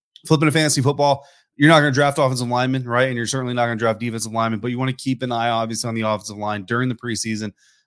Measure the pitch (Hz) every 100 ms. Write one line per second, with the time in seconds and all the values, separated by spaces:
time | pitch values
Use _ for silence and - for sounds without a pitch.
0 | _ - - 156 156 151 151 143 131 143
1 | 143 135 - _ _ _ 147 165 147 131
2 | 143 139 139 131 123 120 127 131 123 120
3 | 131 123 113 135 127 123 120 113 113 107
4 | 113 113 110 113 113 110 120 123 131 127
5 | 139 127 127 120 117 113 113 113 120 113
6 | 110 107 101 104 104 104 95 117 127 113
7 | 120 104 113 107 107 - _ _